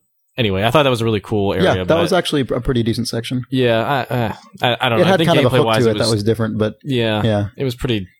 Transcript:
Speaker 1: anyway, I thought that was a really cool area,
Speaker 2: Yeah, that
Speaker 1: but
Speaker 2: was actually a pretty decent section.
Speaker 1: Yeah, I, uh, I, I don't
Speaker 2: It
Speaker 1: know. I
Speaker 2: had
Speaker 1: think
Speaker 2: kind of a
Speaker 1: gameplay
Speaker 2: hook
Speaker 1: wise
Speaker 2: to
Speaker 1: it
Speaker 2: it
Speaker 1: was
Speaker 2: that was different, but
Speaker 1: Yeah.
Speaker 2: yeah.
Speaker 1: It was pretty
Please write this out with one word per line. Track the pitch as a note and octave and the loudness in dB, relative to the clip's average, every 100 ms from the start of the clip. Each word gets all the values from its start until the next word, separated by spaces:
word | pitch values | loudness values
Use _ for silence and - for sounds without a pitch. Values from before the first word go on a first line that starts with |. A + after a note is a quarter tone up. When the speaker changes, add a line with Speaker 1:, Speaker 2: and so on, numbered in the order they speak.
| _ _ _ - | _ _ _ -4
Speaker 1:
anyway, | A2 F#2+ | -2 0
I | A2+ | 2
thought | D#3 | 2
that | C#3 | 2
was | A#2 | 2
a | |
really | A2+ G#2+ | 0 -2
cool | - G#2+ G2 | -2 -2 0
area, | F2+ F3+ | 0 2
Speaker 2:
Yeah, | G2 | 0
that | F2+ | 0
Speaker 1:
but | E3 | 0
Speaker 2:
was | F3 | 2
actually | F#3 E3+ D3 | 0 0 -2
a | A#2+ A2+ | -2 -4
pretty | A#2+ B2 | -2 -2
decent | A2+ A2+ A2+ | 0 -2 -4
section. | A#2 A#2 B2+ B2+ | -6 -6 -8 -4
Speaker 1:
Yeah, | C3 A#2+ A2+ A2+ C#3 - | 0 2 2 0 -2 -2
I, | |
uh, | B2 A2 - - - | -2 -2 -6 -14 -4
I, | B2 A#2 B2+ | -2 0 0
I | |
don't | A2+ | 2
Speaker 2:
It | |
Speaker 1:
know. | F3+ | 2
I | |
Speaker 2:
had | F#3 | 2
Speaker 1:
think | E3 | 4
Speaker 2:
kind | D#3+ | 4
of | |
a | B2 | 4
Speaker 1:
gameplay | B2+ | 2
Speaker 2:
hook | A2+ | 2
Speaker 1:
wise | A2 | 2
Speaker 2:
to | A2+ | 2
Speaker 1:
it | G#2+ | 2
Speaker 2:
it | |
Speaker 1:
was | A2+ | 0
Speaker 2:
that | |
was | A2 | 0
different, | G#2 A2 A2 G#2+ | 0 0 -2 -2
but | G#2+ - | -4 -4
Speaker 1:
Yeah. | D3 B2+ A2+ G#2+ | -4 -2 0 0
Speaker 2:
yeah. | A2+ G#2 G2+ - | 0 0 -2 -4
Speaker 1:
It | |
was | C3+ | -6
pretty | B2 C3 A2 F#2 | -4 -2 -2 -4